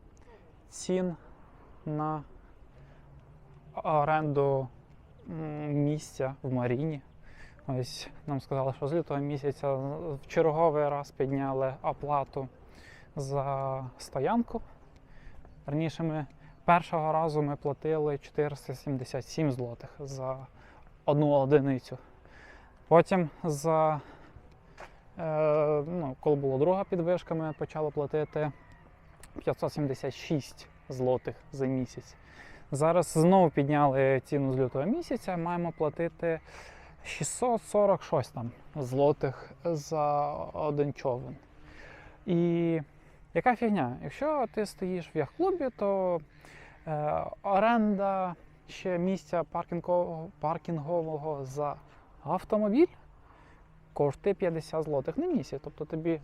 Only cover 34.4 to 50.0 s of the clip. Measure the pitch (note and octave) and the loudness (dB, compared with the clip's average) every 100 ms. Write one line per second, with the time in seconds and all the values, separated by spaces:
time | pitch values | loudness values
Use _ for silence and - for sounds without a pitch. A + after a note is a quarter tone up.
34.4 | C3+ C3 B2+ C3 D#3 D#4+ E4 B3+ - F3+ | 0 2 0 0 0 -2 -2 -6 -4 -4
35.4 | E3+ F3 E3+ - D3+ - E3+ D#3+ E3+ D#3+ | -2 -2 -4 -2 -4 -2 -4 -2 -4 -4
36.4 | - - - - - - - - D3+ - | -8 -20 -20 -20 -20 -18 -14 -8 -6 -2
37.4 | B3 A3+ - G#3 G3+ F3+ - D#3 A#2+ - | 0 0 2 4 6 4 2 -2 -2 -6
38.4 | A#2 - - D#3 B2+ C3 C#3+ D3 C#3 B2 | -10 -10 -12 -8 -2 4 4 4 -2 -6
39.4 | - - F3 D#3+ D3 D#3 D3 D3 C#3+ D3+ | -14 -6 -4 -4 -2 -2 0 0 0 -4
40.4 | E3 E3+ D#3 D3 C#3+ - C#3 B2 B2+ C#3 | -8 -4 -2 0 -2 -2 -4 -4 -6 -14
41.4 | - - - - - - - - - E3+ | -18 -20 -20 -20 -20 -20 -20 -14 0 2
42.4 | E3+ E3+ E3+ E3 D3 - - - - E3+ | 4 2 2 0 -4 -16 -20 -20 -4 0
43.4 | B3+ A#3+ A#3 G3+ B2 C#3+ D#3+ - D4 D4+ | 2 2 2 2 0 -4 -10 -4 -2 0
44.4 | A#3 - G3+ - F#3 F3+ D#3+ D#3 C#3 - | -2 -4 -6 -6 -6 -6 -4 -4 -4 0
45.4 | F#4+ F4+ C4 - G3+ G3 F#3 E3+ D3+ - | 0 0 -4 -2 -2 0 0 -2 -6 -20
46.4 | - - - - E3 D3+ D3+ D#3+ - - | -20 -20 -20 -16 -6 -4 -2 -2 -4 -8
47.4 | G3+ G3 A3 A3+ G#3+ G3 G3 F#3+ F#3 E3 | 0 2 4 4 4 2 0 0 -2 -6
48.4 | - - - - F#3+ F3+ F#3 F#3+ - F3 | -16 -20 -20 -8 -2 0 0 -2 -2 -2
49.4 | D#3+ E3+ - F3 F3 F3 | -2 -6 -4 -6 0 0